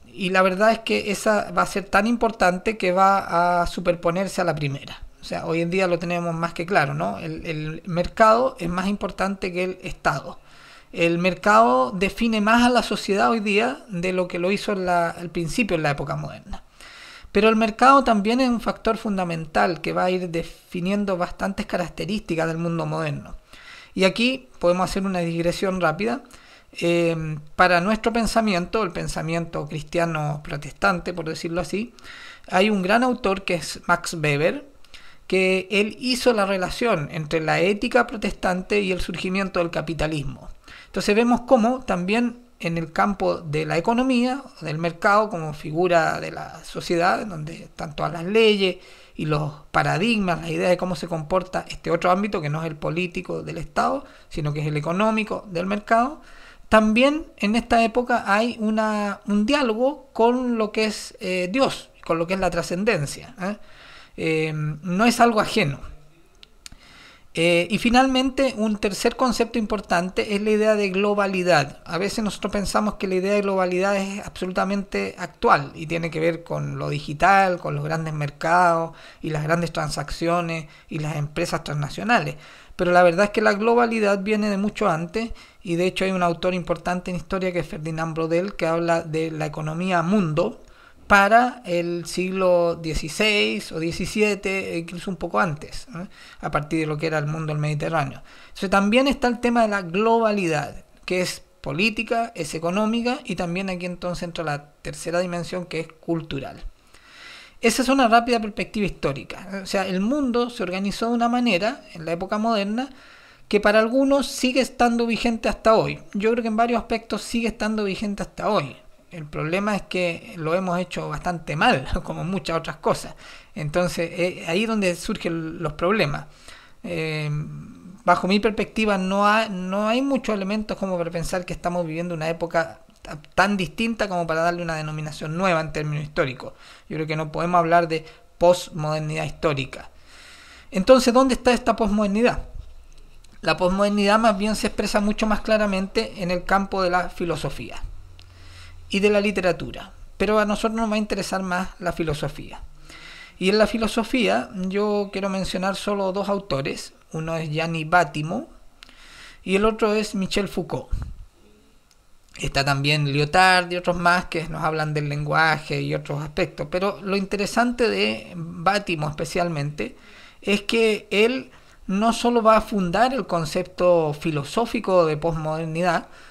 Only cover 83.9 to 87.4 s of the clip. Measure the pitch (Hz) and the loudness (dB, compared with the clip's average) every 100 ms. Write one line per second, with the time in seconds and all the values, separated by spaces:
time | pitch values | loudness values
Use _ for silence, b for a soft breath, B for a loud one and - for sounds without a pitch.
83.9 | 226 202 202 190 214 214 196 208 - 208 | 2 2 2 0 0 0 0 -2 0 0
84.9 | 160 170 220 226 B B B 185 170 180 | 0 -2 -4 -4 B B B -4 0 0
85.9 | 180 190 185 175 170 185 180 170 165 - | 0 0 2 0 0 0 -2 -2 -4 -2
86.9 | 180 185 175 160 190 | -4 -4 -6 -4 -2